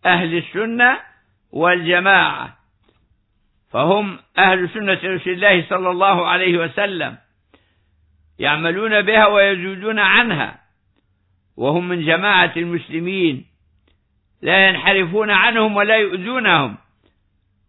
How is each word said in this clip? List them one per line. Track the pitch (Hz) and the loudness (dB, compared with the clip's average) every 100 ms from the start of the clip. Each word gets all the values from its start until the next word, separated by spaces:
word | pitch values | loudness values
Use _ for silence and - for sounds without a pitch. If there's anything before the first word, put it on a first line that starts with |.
| 185 | 2
أهل | 175 170 170 | 0 0 -4
السنة | - 180 226 233 247 269 - _ _ _ _ | -6 -6 -6 2 2 2 -8 _ _ _ _
والجماعة، | 135 170 180 165 180 190 190 156 147 123 _ _ _ _ _ _ _ _ _ _ _ _ | -2 0 2 0 0 4 4 2 -4 -12 _ _ _ _ _ _ _ _ _ _ _ _
فهم | 117 151 196 208 175 _ - | -2 0 0 -2 -10 _ 0
أهل | 190 185 175 | 2 2 -2
سنة | 220 202 185 | -4 -4 -4
رسول | 180 185 180 | -4 -6 -6
الله | 180 202 185 147 | 0 2 2 0
صلى | 185 185 | -4 -2
الله | 180 196 180 170 | 0 2 2 0
عليه | 180 185 175 | 0 0 0
وسلم، | 165 - 202 180 139 117 _ _ _ _ _ _ _ _ _ _ _ - | -2 -4 -4 -4 -8 -10 _ _ _ _ _ _ _ _ _ _ _ -6
يعملون | 135 151 165 180 220 208 | -4 -2 -2 -2 0 0
بها | 196 220 214 | 2 4 4
ويزودون | 208 196 190 185 190 208 220 | 4 2 0 -6 -8 -6 0
عنها، | 226 220 240 160 120 - _ _ _ _ _ _ _ _ _ - | 2 2 2 -2 -6 -10 _ _ _ _ _ _ _ _ _ -6
وهم | 127 165 180 | -2 -2 -2
من | 180 156 | -4 -2
جماعة | 165 202 185 175 165 | 0 2 2 0 -2
المسلمين، | 170 170 - 160 175 190 170 131 - _ _ _ _ _ _ _ _ _ | -6 -6 -6 -8 -6 -2 -2 -2 -12 _ _ _ _ _ _ _ _ _
لا | 143 190 190 | 0 4 4
ينحرفون | 185 165 196 175 202 214 | 2 0 0 0 -2 0
عنهم | 196 220 226 220 202 | 2 2 2 0 0
ولا | 208 220 | 2 2
يؤذونهم | 202 185 185 254 214 165 131 104 _ _ _ _ _ _ _ _ | 0 -4 -6 -4 0 0 0 -8 _ _ _ _ _ _ _ _